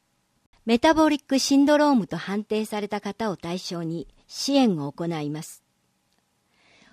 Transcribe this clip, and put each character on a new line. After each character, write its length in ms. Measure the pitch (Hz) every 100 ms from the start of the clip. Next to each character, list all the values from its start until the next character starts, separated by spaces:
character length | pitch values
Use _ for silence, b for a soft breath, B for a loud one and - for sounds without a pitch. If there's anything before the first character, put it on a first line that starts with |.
| _ _ _ _ _ _ -
メ 140 | 233
タ 140 | 311
ボ 140 | 311 311
リ 100 | 294
ッ 60 |
ク 160 | - 269
シ 160 | - 277
ン 100 | 285
ド 120 | 294
ロ 140 | 294
ー 40 | 262
ム 120 | 175
と 100 | 165
判 260 | - 208
定 220 | 208 214 214
さ 160 | 214
れ 80 | 202
た 100 | 208
方 320 | 202 202 226
を 60 | 175
対 200 | 170 180
象 260 | - 175
に 220 | 165 165 - _ _
支 260 | - -
援 240 | 277 254 165
を 120 | 143
行 140 | - 170
い 240 | 165 147
ま 120 | 151
す。 220 | 165 - _ _ _ _ _ _ _ _ b b b b b